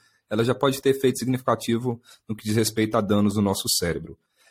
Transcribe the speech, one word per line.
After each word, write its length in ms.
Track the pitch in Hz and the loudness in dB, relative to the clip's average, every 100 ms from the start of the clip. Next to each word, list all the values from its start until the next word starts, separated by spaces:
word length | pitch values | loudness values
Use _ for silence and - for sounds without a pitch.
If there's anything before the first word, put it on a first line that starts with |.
| _ _ - | _ _ -6
ela 140 | 107 | -2
já 100 | 117 | 0
pode 260 | 120 139 135 | 2 0 2
ter 120 | 139 | 0
efeito 260 | 135 127 127 | 2 2 0
significativo 840 | 120 127 - 117 - 113 123 117 _ - - | -2 -2 0 -2 0 -2 -2 -6 _ -20 -12
no 60 | 107 | -10
que 80 | |
diz 120 | 107 110 | -2 0
respeito 400 | 110 - 110 113 | 0 0 0 2
a 60 | |
danos 340 | 101 104 104 101 | 2 2 2 2
no 60 | |
nosso 260 | 101 98 - | 0 0 -2
cérebro. 480 | - 85 76 80 - _ _ _ | -2 -2 -4 -8 -18 _ _ _